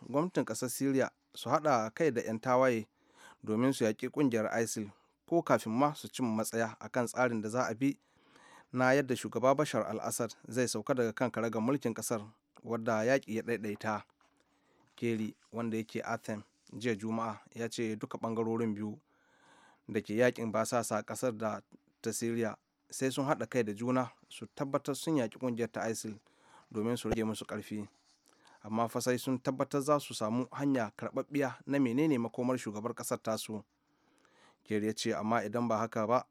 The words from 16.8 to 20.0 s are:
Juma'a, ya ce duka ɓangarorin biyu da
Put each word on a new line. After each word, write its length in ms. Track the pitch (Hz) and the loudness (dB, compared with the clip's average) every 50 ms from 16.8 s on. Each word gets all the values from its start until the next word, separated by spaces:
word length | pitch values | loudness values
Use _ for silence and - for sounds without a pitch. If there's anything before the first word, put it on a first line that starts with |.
| 113 123 113 98 | -2 0 0 0
Juma'a, 400 | 107 110 113 113 113 113 104 - - - - | -2 -2 -2 -2 -2 -4 -6 -8 -14 -14 -8
ya 140 | 117 117 117 | -8 -6 -6
ce 260 | - - 117 110 110 | -4 -2 -2 -2 -2
duka 220 | 107 - - - - | -4 -6 -8 -8 -6
ɓangarorin 560 | - 113 113 113 113 113 113 113 117 113 104 | -4 -2 -2 0 0 0 0 0 0 0 -2
biyu 240 | 101 107 107 104 - - _ _ _ _ _ _ _ _ - - - - - _ _ _ - | -2 -4 -6 -8 -10 -16 _ _ _ _ _ _ _ _ -20 -20 -20 -20 -20 _ _ _ -4
da 120 | 104 107 | -4 -2